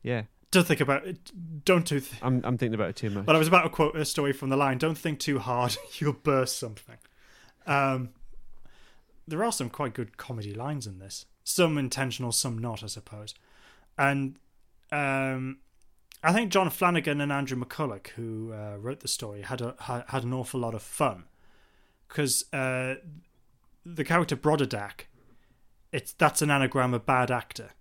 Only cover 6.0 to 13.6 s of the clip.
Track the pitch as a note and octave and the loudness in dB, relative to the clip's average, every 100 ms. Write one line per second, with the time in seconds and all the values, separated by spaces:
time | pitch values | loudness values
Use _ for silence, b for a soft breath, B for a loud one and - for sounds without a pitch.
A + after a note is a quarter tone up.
6 | D3 C3 - C3+ C3 - A#2 G#2+ - A2+ | -2 0 2 2 2 -4 -8 -12 -18 -20
7 | _ b b b b b - C#3+ C#3 C3 | _ b b b b b 0 2 2 0
8 | B2 - - - - - - b b b | -4 -12 -14 -14 -14 -14 -16 b b b
9 | _ - - D#3+ A3+ - B2 - C#3 A2 | _ -20 -8 -2 -2 -2 -4 -4 -4 -4
10 | A2+ - - A#2 G#2 G#2 C3+ D3 G#2+ F#2 | -8 -10 -10 -8 -8 -6 -6 -6 -8 -12
11 | G2 - - _ - - E3+ D3 B2+ C#3 | -14 -16 -16 _ -4 4 4 4 0 -2
12 | C3 A2+ B2 - C3 A2+ A#2 G#2+ G#2+ - | -2 -2 -2 0 0 -4 -6 -6 -10 -12
13 | - G#2+ G#2+ - b b | -14 -16 -16 -18 b b